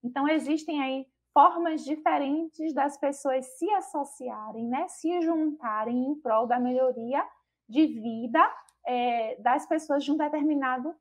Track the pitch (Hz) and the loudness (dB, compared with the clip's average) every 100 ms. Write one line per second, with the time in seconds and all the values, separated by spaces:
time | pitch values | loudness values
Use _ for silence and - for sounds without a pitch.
0 | 240 262 285 311 254 311 302 302 269 262 | -6 -2 2 2 2 -2 -2 -4 -2 -4
1 | 269 _ _ - 339 349 339 311 262 302 | -8 _ _ 6 6 6 -2 -2 -4 -2
2 | 330 302 277 302 330 _ 320 277 285 285 | 0 0 0 -2 -4 _ -4 0 -2 0
3 | 277 285 285 262 262 - 349 403 381 302 | -4 -2 -2 -2 -4 -6 0 0 -2 -6
4 | 277 - 247 214 214 220 233 254 349 - | -6 -8 -12 -10 -10 -8 -4 -2 -4 -4
5 | 320 349 330 330 311 302 233 214 220 247 | -2 0 2 2 0 -2 -4 -2 -2 -2
6 | 262 302 247 220 233 247 247 254 262 247 | -2 -2 2 2 4 2 2 2 2 0
7 | 226 277 381 - _ _ _ 226 311 226 | -2 -2 -4 -8 _ _ _ 2 2 2
8 | 220 226 240 277 392 - - _ - 247 | -8 -6 -2 4 2 2 -18 _ -4 0
9 | 247 233 220 254 220 269 - 320 311 285 | 0 0 -4 -2 0 0 2 -2 2 -2
10 | 285 294 302 302 294 285 269 254 254 339 | 0 0 0 0 0 0 0 -2 -6 -10